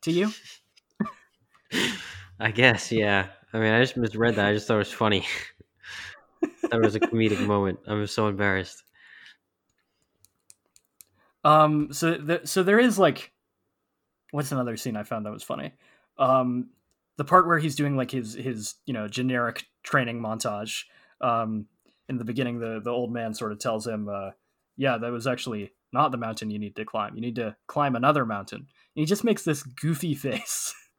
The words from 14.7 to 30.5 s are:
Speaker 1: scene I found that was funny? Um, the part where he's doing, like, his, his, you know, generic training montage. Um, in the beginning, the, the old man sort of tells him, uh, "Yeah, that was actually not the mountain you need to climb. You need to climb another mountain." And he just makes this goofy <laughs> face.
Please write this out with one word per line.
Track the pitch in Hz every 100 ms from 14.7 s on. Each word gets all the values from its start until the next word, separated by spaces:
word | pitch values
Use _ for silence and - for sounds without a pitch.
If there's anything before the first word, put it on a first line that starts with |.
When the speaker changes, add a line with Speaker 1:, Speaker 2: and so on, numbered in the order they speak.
| 110
Speaker 1:
scene | 131 107
I |
found | 107 113 107
that |
was | 107
funny? | - - - _ _ _ _ -
Um, | 131 131 127 123 123 _ _ _ _ -
the |
part | 139 180 175
where | 165
he's | 156 139
doing, | 143 139
like, | 123
his, | 131 110
his, | 110 123 113 104 - -
you |
know, | 120 107
generic | 113 127 123 120 - - _
training | - 143 120 117
montage. | 113 113 117 104 110 - - _ _ _
Um, | - 117 113 110 104 _ _ _ _
in | 131
the |
beginning, | 113 120 127 120
the, | 113 110
the | 107
old | 123 123
man | 120 113
sort | 107 110
of | 107
tells | 127 110 110
him, | 110 104
uh, | 101 98 - _ _ _ -
"Yeah, | 135 120
that | 117
was | 120 120
actually | 123 - 107 98 _ _
not | 123 147
the | 127
mountain | 113 110 110
you | 104
need | 104 101
to |
climb. | 110 110 104
You | 104
need | 120 117
to | 110 104 _
climb | - 143 120
another | 131 151 120
mountain." | 104 95 107
And | 135 _ _
he | - 151
just | 202
makes | 233 214
this | - 147
goofy | 139 - 156 156 180
<laughs> | 143
face. | 139 107 -